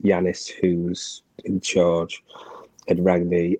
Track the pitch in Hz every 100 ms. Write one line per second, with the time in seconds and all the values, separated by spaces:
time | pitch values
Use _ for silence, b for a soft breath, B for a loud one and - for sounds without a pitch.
0 | 101 90 90 - - - 92 87 87 90
1 | - - _ - - 92 - - 87 85
2 | 82 - _ B B B B _ - 87
3 | 92 90 87 87 87 92